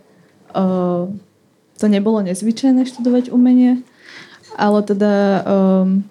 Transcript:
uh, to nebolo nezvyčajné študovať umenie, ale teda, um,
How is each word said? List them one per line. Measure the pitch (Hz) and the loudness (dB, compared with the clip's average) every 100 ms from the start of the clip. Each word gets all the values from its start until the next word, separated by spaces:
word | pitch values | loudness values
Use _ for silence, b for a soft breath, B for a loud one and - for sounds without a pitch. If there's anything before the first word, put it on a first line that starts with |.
| b b b b _ | b b b b _
uh, | - 190 185 180 175 185 202 _ _ _ _ _ - | -2 -2 0 -2 -2 -4 -10 _ _ _ _ _ -4
to | 214 | 0
nebolo | 202 208 220 | 2 0 -2
nezvyčajné | 190 185 214 226 269 254 254 | -2 -4 -4 -2 0 0 -2
študovať | - 240 247 247 | -4 -2 0 0
umenie, | 247 247 254 247 247 - B B B B B - 427 | 2 4 4 4 0 -4 B B B B B -18 -4
ale | 208 208 | 0 0
teda, | 208 196 208 202 202 190 190 | 0 -2 0 0 0 0 0
um, | 196 190 190 190 190 202 | 0 2 2 0 -2 -4